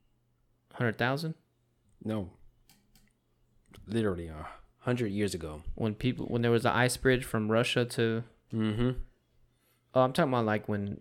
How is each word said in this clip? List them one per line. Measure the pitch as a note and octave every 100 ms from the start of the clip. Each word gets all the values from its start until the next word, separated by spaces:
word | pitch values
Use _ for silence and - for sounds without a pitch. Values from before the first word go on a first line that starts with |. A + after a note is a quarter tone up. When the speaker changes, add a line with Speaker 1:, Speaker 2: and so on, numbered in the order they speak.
| _ _ _ _ _ _ _
Speaker 1:
Hundred | - A#2+ G#2
thousand? | A#2+ C#3 D#3+ - _ _ _ _ _ -
Speaker 2:
No. | G#2+ G#2+ F2 - - _ _ _ _ _ _ _ _ _ _ _ _ - -
Literally | A2 G#2 F2 E2
a | D#2 E2 - - _
hundred | - B2 A2
years | G2+ G2+
ago. | F2+ D#2+ D#2 -
Speaker 1:
When | - A2
people, | G#2 B2 - -
when | A#2
there | A#2
was | A#2 A#2
an |
ice | F2+ B2 -
bridge | C3 B2+
from | - A2+ G#2+
Russia | A2+ B2 C3 A#2+
to | - A2+ A2+ A2+ _ -
Speaker 2:
Mm-hmm. | A2+ A2 G#2+ B2 B2+ - _ _ _ _ _ _ _ _
Speaker 1:
Oh, | C3
I'm | B2+
talking | C3+ D#3
about, | B2
like, | G#2+ G#2+ -
when | G#2 G2+ -